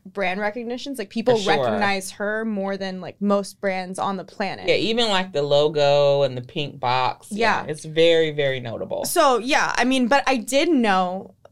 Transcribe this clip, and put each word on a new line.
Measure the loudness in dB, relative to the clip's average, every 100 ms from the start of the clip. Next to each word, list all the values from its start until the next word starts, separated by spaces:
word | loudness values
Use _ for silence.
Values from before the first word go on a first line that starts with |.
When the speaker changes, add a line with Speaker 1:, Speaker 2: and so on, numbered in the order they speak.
| -14
Speaker 1:
brand | -4 -4 -2
recognitions. | -4 -6 -8 -8 -8 -10
Like, | -8
people | -2 2 2
Speaker 2:
For |
sure. | 2 0
Speaker 1:
recognize | 2 0 0 -2 -6
her | -6 -4 -4
more | -4 -4 -4 -6
than, | -8 -10
like, | -12 -4
most | 0 0 -2 -6
brands | -4 -4 -6 -4
on | -4 -4
the | -8
planet. | -6 -6 -4 0
Speaker 2:
Yeah, | 0
even, | 2 0 0
like, | 0 0
the | -2
logo | 2 4 4 4 4 6 4 4
and | 2 -2
the |
pink | -8 -8 -8 -4
box. | -2 0 0 -4 -10
Yeah, | -2 0 0
Speaker 1:
Yeah. | -4
Speaker 2:
it's | -10 -4
very, | 2 4 4 2
very | 0 -2 -2
notable. | -6 -8 -6 -6 -2
Speaker 1:
So, | 4 4 4
yeah, | 2 0 0 0
I | 0
mean, | 2 2
but | 2 2
I | -2
did | 0 0 2
know | 2 4 2 0 -4 -10 -20 -8